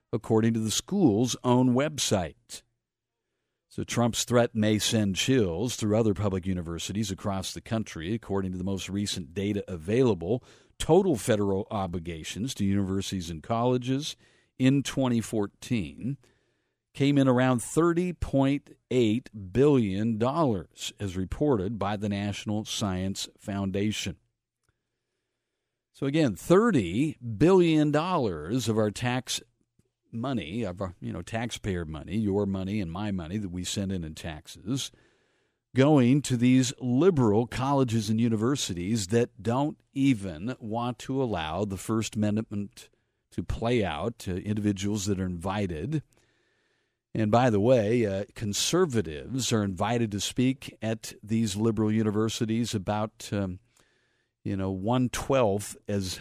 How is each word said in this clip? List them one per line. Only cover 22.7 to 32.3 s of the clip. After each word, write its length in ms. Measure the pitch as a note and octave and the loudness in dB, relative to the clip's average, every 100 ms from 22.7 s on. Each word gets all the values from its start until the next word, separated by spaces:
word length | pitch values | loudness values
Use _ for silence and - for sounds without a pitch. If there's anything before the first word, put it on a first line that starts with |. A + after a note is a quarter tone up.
| - G#2 F#2 F#2+ G2 - _ | -4 -2 -2 -4 -6 -10 _
Foundation. 800 | - G2 G2 G2 G#2+ G2+ G2+ - _ _ _ _ _ _ _ _ _ _ _ _ _ _ _ _ _ | -8 -4 -2 -2 -2 -2 -6 -10 _ _ _ _ _ _ _ _ _ _ _ _ _ _ _ _ _
So 140 | - C#3 | -6 -2
again, 280 | D#3 C#3 | 2 2
thirty 840 | F2+ - F3+ A#3 D#3 F2 G2+ D#3 - | 0 4 6 6 2 0 0 -2 -4
billion 720 | A#2+ G2+ D#3+ F#3+ E3+ D#3 D3+ | -8 2 6 6 6 4 4
dollars 760 | D3 F3 F3 A2 D#2+ D#2 B2+ A2+ | 2 0 0 -2 -4 -4 -4 0
of 80 | A2 | 0
our 140 | G#2+ | 0
tax 500 | - B2 B2+ - - - _ _ _ _ _ _ | 0 -4 -4 -4 -10 -10 _ _ _ _ _ _
money, 520 | A#2 C3 D#3+ D3+ A2+ | -8 -4 -4 -4 -6
of 160 | G2+ F2+ | -6 -6
our, 160 | F#2+ - | -8 -8
you 120 | A#2 | -10
know, 100 | F#2 | -10
taxpayer 640 | - A2+ A#2+ - G#2+ F2+ | -8 -6 -6 -6 -4 -4
money, 320 | D#2+ D#2 - G2+ | -4 -10 -6 -2
your 280 | G#2 | 0